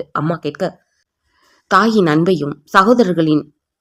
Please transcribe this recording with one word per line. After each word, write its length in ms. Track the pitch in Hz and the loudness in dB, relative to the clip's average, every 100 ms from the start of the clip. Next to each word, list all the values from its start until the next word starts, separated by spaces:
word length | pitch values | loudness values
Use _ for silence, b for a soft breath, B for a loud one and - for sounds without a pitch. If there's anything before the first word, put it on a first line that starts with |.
| - | -10
அம்மா 240 | - 151 165 | -8 -6 -6
கேட்க, 280 | 147 143 185 - _ _ _ _ _ _ _ _ _ | -8 -8 -8 -10 _ _ _ _ _ _ _ _ _
தாயின் 380 | 190 220 220 170 | 2 2 2 2
அன்பையும் 420 | 151 175 170 143 - _ | 2 0 -2 -4 -10 _
சகோதரர்களின் 800 | 202 196 240 196 170 160 151 - _ _ _ | 2 4 2 2 0 0 -2 -4 _ _ _